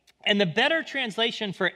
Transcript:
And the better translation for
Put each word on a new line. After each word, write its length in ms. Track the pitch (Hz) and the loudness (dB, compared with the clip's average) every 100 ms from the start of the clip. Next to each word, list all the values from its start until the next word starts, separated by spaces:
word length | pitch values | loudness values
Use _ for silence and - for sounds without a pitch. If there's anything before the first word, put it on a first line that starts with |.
| _ _ - | _ _ 0
And 120 | 202 | 2
the 60 | |
better 380 | 196 151 269 330 | 2 2 2 2
translation 720 | - 277 247 262 233 - 208 | -2 -6 -6 -2 -2 -2 -6
for 180 | 165 180 | -2 -4